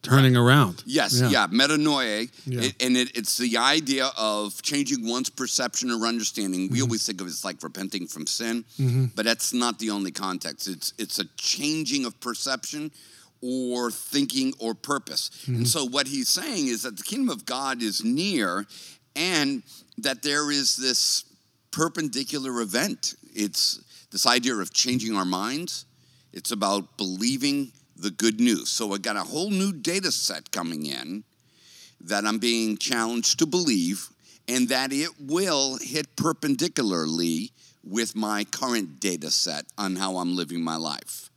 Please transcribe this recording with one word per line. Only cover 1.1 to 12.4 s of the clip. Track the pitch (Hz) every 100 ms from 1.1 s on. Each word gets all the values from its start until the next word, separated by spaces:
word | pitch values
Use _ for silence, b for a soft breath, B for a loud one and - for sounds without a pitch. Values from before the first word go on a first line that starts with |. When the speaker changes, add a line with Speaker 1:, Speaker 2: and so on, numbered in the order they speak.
| 123
Speaker 1:
Yeah. | 123
Speaker 2:
yeah, | 127 92
metanoia. | 110 139 151 151 143 120 104 120 - 135
Speaker 1:
Yeah. | 123
Speaker 2:
It, | 127 -
and | 127 123
it, | 123
it's | 120 104 -
the | 123 113
idea | 127 151 143 131 131 -
of | 110 104 104 -
changing | - 147 135 135 113
one's | 120 131
perception | - 127 - 123 - 127
or | 113 117
understanding. | 117 104 - 98 92 95
We | 123
Speaker 1:
Mm-hmm. |
Speaker 2:
always | 123 110
think | - 92
of | 90
it |
as, | 78
like, | 95 76
repenting | 80 92 95 101 85
from | 78 78
sin, | - 113 117 113 -
Speaker 1:
Mm-hmm. | 131 127 127
Speaker 2:
but | 113 110
that's | 117 -
not | 127 120 107
the | 110
only | 101 95
context. | - 98 92 82 - 95
It's, | 82 - -
it's | 107 -
a | - -
changing | - - 147 156 151 139 123
of | -
perception | 120 110